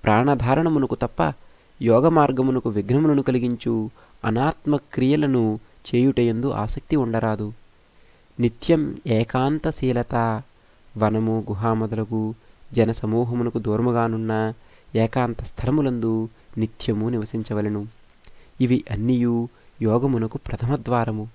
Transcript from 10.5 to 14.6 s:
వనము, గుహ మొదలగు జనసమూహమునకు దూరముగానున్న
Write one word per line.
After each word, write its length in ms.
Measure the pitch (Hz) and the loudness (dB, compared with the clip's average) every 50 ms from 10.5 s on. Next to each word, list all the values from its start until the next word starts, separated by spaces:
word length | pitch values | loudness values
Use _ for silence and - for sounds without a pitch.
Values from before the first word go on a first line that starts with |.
| _ _ _ _ _ _ _ - - | _ _ _ _ _ _ _ -16 -4
వనము, 460 | 107 110 107 107 110 113 110 110 113 104 - | 0 0 2 2 0 0 0 0 -2 -2 -4
గుహ 240 | 104 95 110 113 113 | -6 -2 0 0 0
మొదలగు 600 | 110 110 107 110 110 110 107 113 110 110 110 113 - _ - - _ - - - | 0 -2 -2 -2 -4 -4 -2 -2 -4 -4 -4 -6 -10 _ -20 -20 _ -20 -4 0
జనసమూహమునకు 840 | 123 113 113 117 - - 107 110 117 123 117 120 120 117 120 113 - | 0 2 2 0 -4 -2 0 0 0 0 0 -2 -2 -2 -2 -4 -4
దూరముగానున్న 960 | 107 117 107 110 120 123 120 117 113 113 113 113 110 110 110 110 110 110 113 - | -2 -2 0 0 0 0 2 0 0 0 -2 -4 -4 -2 -2 -2 -2 -4 -6 -10